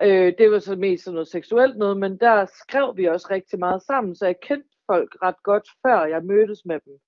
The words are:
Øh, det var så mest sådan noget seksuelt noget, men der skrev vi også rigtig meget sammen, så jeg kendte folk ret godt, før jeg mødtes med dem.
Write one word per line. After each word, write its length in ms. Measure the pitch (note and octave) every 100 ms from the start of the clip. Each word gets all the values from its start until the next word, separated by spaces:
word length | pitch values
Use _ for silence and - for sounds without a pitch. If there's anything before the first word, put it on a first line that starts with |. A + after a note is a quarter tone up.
Øh, 300 | G#3 F#3+ F3+ F3
det 120 | G#3+
var 80 | G#3
så 180 | F#3+ F#3+
mest 280 | G3 F3
sådan 100 | F#3
noget 140 | E3 D#3
seksuelt 500 | F3 - A#3 C4 G#3+
noget, 180 | G3+ G3
men 220 | G3 F#3+
der 280 | A#3 G#3+ G3
skrev 500 | _ - C4+ C4+ F#3+
vi 80 |
også 220 | F3 F3 -
rigtig 280 | F#3+ - F#3
meget 240 | F3+ F#3
sammen, 340 | - C4+ G3+ F3
så 100 | F#3+
jeg 140 | F3+
kendte 280 | - C#4+ - _ -
folk 300 | F3+ - -
ret 200 | F#3 -
godt, 260 | G3+ G#3 - _ C4
før 180 | G#3+
jeg 200 | D#3 D#3+
mødtes 400 | F3 G3+ G#3+ G#3
med 160 | F3 D3+ C#3
dem. 80 | C#3